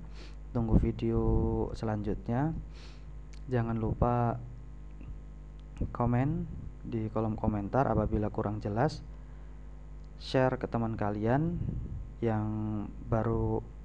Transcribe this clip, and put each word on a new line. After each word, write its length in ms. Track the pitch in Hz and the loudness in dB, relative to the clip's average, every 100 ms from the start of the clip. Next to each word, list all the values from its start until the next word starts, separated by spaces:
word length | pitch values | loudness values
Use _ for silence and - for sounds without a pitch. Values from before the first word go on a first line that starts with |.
| - - - - - | -8 -12 -12 -12 -6
Tunggu 240 | 127 113 110 | -2 4 6
video 400 | 117 113 113 113 113 110 113 113 107 | 4 2 2 4 6 6 4 2 0
selanjutnya. 800 | - 113 107 104 95 - 117 151 165 - - - - - - - - - | -2 -2 0 0 -2 0 0 2 0 -6 -10 -12 -14 -12 -12 -12 -12 -2
Jangan 240 | 123 113 | 0 2
lupa 640 | 113 110 107 120 120 117 113 - - - - - - - - - - - - - - - | 2 0 4 4 4 4 0 -4 -12 -12 -14 -14 -12 -12 -12 -12 -14 -14 -14 -14 -4 -2
komen 560 | - 120 120 135 170 165 - - - - | 2 4 4 4 2 -2 -6 -8 -10 -6
di 240 | 117 110 | -4 -2
kolom 240 | 110 110 | 0 0
komentar 560 | 107 110 104 101 131 135 | 2 2 2 2 4 4
apabila 400 | 110 107 110 104 | 4 4 2 2
kurang 320 | 107 101 104 | 0 0 0
jelas. 400 | 104 104 151 - - - - - - - - - - - - - | 0 2 2 0 -8 -12 -14 -14 -14 -14 -14 -14 -14 -14 -14 -12
Share 320 | - 135 127 | 0 4 4
ke 160 | 127 - | 4 0
teman 240 | 117 113 | 0 0
kalian 640 | 110 104 104 110 131 165 170 - - - - - - | 0 0 2 2 4 2 0 -2 -4 -4 -6 -8 -2
yang 240 | 113 110 107 107 107 107 104 - - | 0 2 2 0 -2 -2 -4 -8 0
baru 560 | 113 113 113 113 113 - - | 2 4 2 2 0 -4 -10